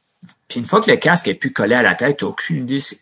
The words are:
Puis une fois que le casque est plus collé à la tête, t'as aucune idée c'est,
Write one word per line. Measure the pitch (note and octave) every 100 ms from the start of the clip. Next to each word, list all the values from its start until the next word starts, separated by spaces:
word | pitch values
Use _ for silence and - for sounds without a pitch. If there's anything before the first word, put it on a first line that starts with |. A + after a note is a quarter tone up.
| _ _ - - _
Puis | A#2+
une | A#2+
fois | G#3
que | G#3+
le | B2
casque | D3+ F3 G2+
est |
plus | F#2+ C3+
collé | - G#2
à | B2
la | G#2 -
tête, | C3+ C#3+
t'as | G2+
aucune | - - D#3
idée | B2 C3+
c'est, | - -